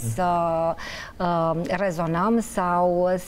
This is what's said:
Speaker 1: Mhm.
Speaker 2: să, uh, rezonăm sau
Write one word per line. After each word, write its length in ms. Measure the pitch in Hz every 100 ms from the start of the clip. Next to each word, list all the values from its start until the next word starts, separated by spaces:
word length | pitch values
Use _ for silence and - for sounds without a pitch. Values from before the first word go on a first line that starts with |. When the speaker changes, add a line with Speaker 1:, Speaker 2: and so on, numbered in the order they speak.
Speaker 1:
Mhm. 120 | 117
Speaker 2:
să, 140 | 113 180 175 170 165 165 160 - - - -
uh, 340 | 175 170 165 160 175
rezonăm 720 | 175 196 165 165 170 202 233
sau 680 | 214 - 180 175 180 175 180 185